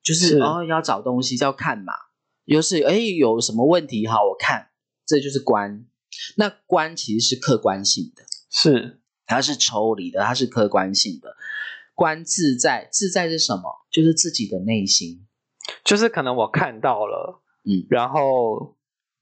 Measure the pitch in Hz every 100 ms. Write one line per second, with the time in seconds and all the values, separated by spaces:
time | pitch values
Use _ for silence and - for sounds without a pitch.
0 | - 165 175 151 139 170 160 160 156 104
1 | 123 123 131 123 139 135 156 113 92 -
2 | - _ _ _ - 151 156 170 135 202
3 | 226 170 120 113 117 113 139 175 156 113
4 | 110 110 101 92 - 117 - _ _ _
5 | - 151 139 135 135 107 101 104 123 _
6 | - - - - 208 - - 180 156 165
7 | 117 107 117 127 - 113 104 98 98 -
8 | 82 _ - - _ - 160 123 123 -
9 | _ _ - 127 139 131 - 110 113 101
10 | 87 95 104 127 123 117 104 98 95 98
11 | 101 78 - - - - - - - -
12 | 165 156 165 - 151 123 156 120 - -
13 | 196 190 170 160 - 104 - - _ 160
14 | 160 160 175 - 101 92 101 113 95 -
15 | 85 87 98 _ _ _ - - - 208
16 | 226 175 131 123 107 - 156 110 135 107
17 | 107 - - - _ _ - 95 - 127
18 | 123 147 139 131 117 113 139 _ _ _
19 | _ _